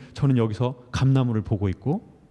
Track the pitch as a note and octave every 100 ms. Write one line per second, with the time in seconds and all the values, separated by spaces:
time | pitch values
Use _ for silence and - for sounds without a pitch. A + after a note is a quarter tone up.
0 | - - C#3 B2+ A2 G2+ B2 B2+ - -
1 | C3 C3 B2 G#2+ - G2+ G2 - C3 G3
2 | - - _